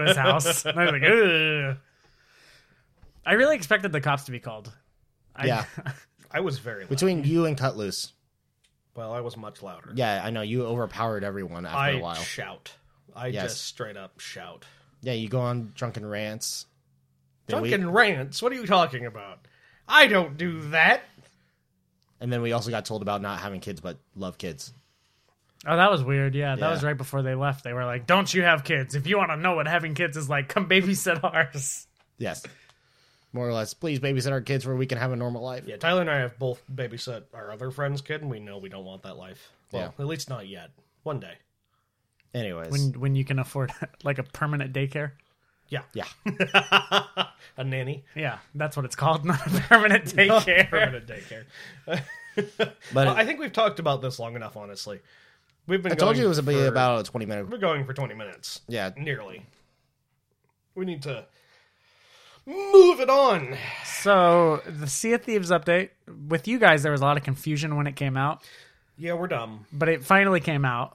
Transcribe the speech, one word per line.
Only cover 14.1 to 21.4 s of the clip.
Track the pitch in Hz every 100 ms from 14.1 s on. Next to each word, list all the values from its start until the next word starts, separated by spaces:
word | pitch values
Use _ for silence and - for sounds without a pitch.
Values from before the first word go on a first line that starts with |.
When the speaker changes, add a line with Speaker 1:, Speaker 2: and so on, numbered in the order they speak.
| -
Speaker 3:
shout. | - - 87 82 - _ _ _
Speaker 2:
Yeah, | 127
you | 113 110
go | 127
on | 123 120 110
drunken | - 120 107 107
rants. | 104 107 110 - - - _ _ _ _ _ _ _ -
Then | 262
we | 226
Speaker 3:
Drunken | 208 175
rants? | 202 214 147 139 -
What | 240
are |
you | 254 196
talking | 190 147 127 120
about? | 107 101 92 _ _ _ _ -
I | 285 269
don't | 196 160 147
do | 175 160 151
that. | 160 175 262 - - - _